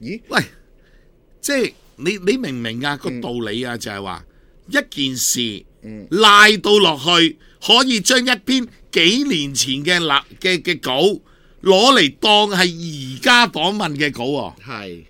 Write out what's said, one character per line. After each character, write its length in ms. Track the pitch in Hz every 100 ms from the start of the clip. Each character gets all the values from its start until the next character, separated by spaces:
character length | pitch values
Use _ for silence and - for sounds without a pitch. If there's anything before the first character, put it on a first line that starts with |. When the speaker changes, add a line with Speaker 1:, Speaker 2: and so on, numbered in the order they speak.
Speaker 1:
咦？ 180 | 113 220 -
Speaker 2:
喂， 140 | 233 - - _ _ _ _ _ _ _ _
即 120 | -
係 200 | 277 202 - _ -
你， 140 | 151 208
你 180 | 180 262
明 140 | 202
唔 80 | 127
明 240 | 113 117
啊？ 140 | 143 143
Speaker 1:
嗯。 160 | 180 123
Speaker 2:
個 80 | 120
道 40 | 120 110
理 140 | 110
啊， 140 | 123 120
就 140 | 117
係 100 | 101
話 220 | 98 87 - _ _ _ -
一 60 | 277 -
件 260 | - 135 127
事， 480 | - 127 117 101 - _
Speaker 1:
嗯。 260 | 110 110 98
Speaker 2:
賴 460 | 180 214 202 214 214
到 160 | 208 208
落 200 | 180 147
去， 400 | 143 175 165 - - _
可 200 | - 233
以 160 | 262 226
將 180 | 180 254
一 180 | 247 247
篇 220 | - 262 240 - _
幾 100 | - 165 240
年 320 | 285 175 143
前 200 | 131 123 135
嘅 160 | 147 175
立-， 120 | 160 139 - -
嘅， 200 | 185 180
嘅 180 | 180 156
稿 180 | 139 131 185 180 - _ _ _
攞 340 | 190 185 240 254
嚟 200 | 147 -
當 300 | 220 208 208
係 100 | 185
而 640 | 185 165 170 147 131 131
家 240 | 254 240 240
訪 300 | - 175 208
問 160 | 175 143
嘅 160 | 147
稿 120 | 120
喎。 300 | 123 143 95 - -
Speaker 1:
係。 380 | 113 98 87